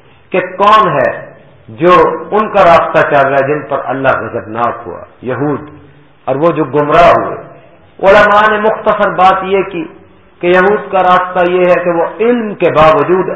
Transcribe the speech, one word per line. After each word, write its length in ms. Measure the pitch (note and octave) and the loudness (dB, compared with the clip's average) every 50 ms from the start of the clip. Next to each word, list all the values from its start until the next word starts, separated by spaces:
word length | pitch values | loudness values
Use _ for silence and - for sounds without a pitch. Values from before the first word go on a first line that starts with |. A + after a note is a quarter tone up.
| _ _ _ _ _ - | _ _ _ _ _ -6
کہ 100 | - F#3 | -4 -4
کون 520 | F3+ F#3 - - G3+ G#3 A3 A3 - F3+ | -4 -4 -4 0 2 4 4 4 4 2
ہے 420 | D3 C#3 B2 - - - - - - - - - _ _ _ - | 0 0 -2 -2 -2 -6 -12 -18 -20 -20 -20 -20 _ _ _ -18
جو 420 | A2 A2+ D#3 F3+ F3+ E3+ D#3+ - | -8 0 2 4 4 4 4 2
ان 400 | - - - - F#3 G#3 A3 F#3+ - | -2 -6 -8 -4 -4 -4 -2 -2 2
کا 100 | - - | 2 4
راستہ 380 | E3+ E3+ D#3+ - - - D#3+ | 4 4 4 2 0 0 0
چل 280 | D#3 D#3 D3 C#3+ C#3 C3+ | 0 0 0 0 0 0
رہا 60 | C#3 C#3 C3 | 0 0 0
ہے 40 | C3+ | -2
جن 200 | D3+ D3+ C#3+ - | -2 -4 -4 -6
پر 140 | C#3 C3 - | -6 -6 -6
اللہ 360 | - B2+ C3+ C3+ C3 A#2 - | -6 -6 -2 0 -2 -2 -2
غضبناک 600 | A2+ A2+ G#2+ A#2 G2 G#2+ G#2+ A2+ A#2 A#2 G#2+ - - | -4 -8 -8 -10 -10 -8 -6 -4 -4 -4 -4 -6 -12
ہوا، 160 | F2+ E2+ F2 - - - _ | -14 -14 -14 -16 -20 -20 _
یہود، 480 | A2 A#2+ B2+ A#2 C#3+ D3+ C#3+ A2 - - - - - - - - - _ _ _ - | -10 -8 -6 -4 -4 -4 -4 -6 -8 -12 -20 -20 -20 -20 -20 -20 -20 _ _ _ -6
اور 100 | B2+ C3 | -6 -4
وہ 160 | C3+ D#3 E3+ D#3 | 0 0 0 0
جو 80 | D3 D#3 | 0 -4
گمراہ 480 | C3+ B2+ D3 D3 C#3+ D#3+ E3+ E3+ D#3+ - - | -2 -2 -2 0 2 4 4 4 4 4 2
ہوئے۔ 200 | - - - - - - - - - - _ - _ _ _ - - F#3+ | 0 -4 -8 -10 -14 -18 -20 -20 -20 -20 _ -20 _ _ _ -2 0 2
علماء 420 | G3 G#3 G#3 G#3 G3+ G#3 G#3+ G#3+ | 4 4 4 4 4 2 2 2
نے 80 | G#3+ G#3 | 0 0
مختصر 520 | G#3 A3 - - - G#3+ G#3 G3+ G#3 F#3+ | 0 -2 -2 -2 -2 -2 -2 0 0 -2
بات 320 | E3+ E3+ F#3 F#3+ F#3 F#3 F3+ | 0 2 2 2 2 2 -2
یہ 180 | F#3 G3 G3 F3+ - | -2 -2 -2 -2 -2
کی 120 | - E3+ D#3 - - - - - _ _ _ _ _ _ | -6 -10 -10 -10 -12 -20 -20 -20 _ _ _ _ _ _
کہ 80 | - F3 | -2 0
یہود 440 | F3+ F#3 F#3 G3+ G#3 - - - | 2 2 4 2 0 0 -2 -2
کا 60 | G3 F#3+ | -2 0
راستہ 540 | F#3 F#3 F3+ F3+ F3+ - F3+ F#3 F3+ F3 | 2 2 2 2 0 -2 -2 -2 0 0
یہ 80 | F3+ F3+ | 2 2
ہے 240 | F3+ F3+ F3 F3 F3 | 2 2 2 2 0
کہ 60 | F3+ | -2
وہ 160 | E3+ E3+ D#3+ - - - | -2 -2 -2 -4 -2 -2
علم 340 | A3 A#3 B3 A#3+ A3 G#3+ F#3+ | 0 0 0 0 -2 -6 -6
کے 160 | - F3+ D#3+ | -2 -2 0
باوجود 580 | C3+ D3+ D#3 D#3+ D#3 D3 C#3+ D3+ F3+ F#3+ F3 - - | 2 4 4 4 4 2 2 0 0 0 0 -2 -4